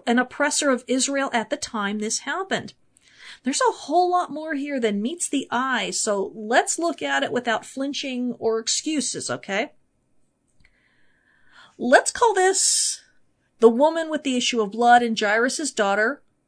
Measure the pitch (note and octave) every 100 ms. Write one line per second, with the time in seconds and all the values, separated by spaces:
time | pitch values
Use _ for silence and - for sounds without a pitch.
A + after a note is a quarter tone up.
0 | - A#3+ B3 - D4 - D4 B3 - C4
1 | B3+ C#4 C4 A#3+ G#3+ D#4+ - A3 G3+ G#3
2 | G#3+ - - D#4+ F#4+ G#3+ - - _ _
3 | _ - - - B3 C#4+ A#4+ - - E4+
4 | F4+ F4+ F4 D4 D#4 D4 C#4+ C4+ A3+ G3+
5 | A3+ E4+ - C#4+ - A#3 C4 A#3+ F#3 F#3+
6 | - G3+ G3 A3 G#3+ C4 F#4+ - E4+ -
7 | C#4+ C#4 C#4 A#3+ B3 A3 - - C#4 C#4
8 | C#4 B3 B3 - A3+ A3+ A3+ - D4 D#4
9 | - D#3+ - B2 - G3 C#4+ _ _ _
10 | _ _ _ _ _ _ - _ _ _
11 | _ _ _ _ _ - - - A#3+ C#4+
12 | - - A#4+ G4 F#4 F#4+ - - - -
13 | _ _ _ _ _ - A3+ A#3 D4+ E4
14 | D#4+ D4+ C#4+ B3 - A#3+ G3+ A3 A#3+ A#3+
15 | A#3+ A3 G#3+ G#3+ B3+ C4+ D4 - G3+ G3+
16 | A3 C#4+ _ _